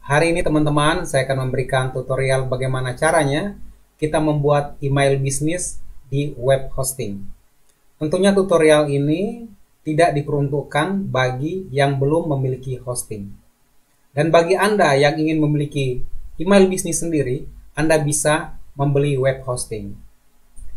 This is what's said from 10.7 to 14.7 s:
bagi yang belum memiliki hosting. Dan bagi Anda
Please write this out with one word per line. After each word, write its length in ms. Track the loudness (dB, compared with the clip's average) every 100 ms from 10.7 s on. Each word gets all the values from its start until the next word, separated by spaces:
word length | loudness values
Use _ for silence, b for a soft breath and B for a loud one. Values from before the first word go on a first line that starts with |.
| -2 0 -2 -2
bagi 560 | 0 0 -2 -4 -6 -6
yang 240 | 0 0 2
belum 320 | 2 0 0 -2
memiliki 400 | -2 -4 -8 -10
hosting. 560 | -8 -8 -8 -12 -12 -16 _ _ _ _ _ _ _
Dan 160 | -2 4
bagi 240 | 4 4
Anda 400 | 2 2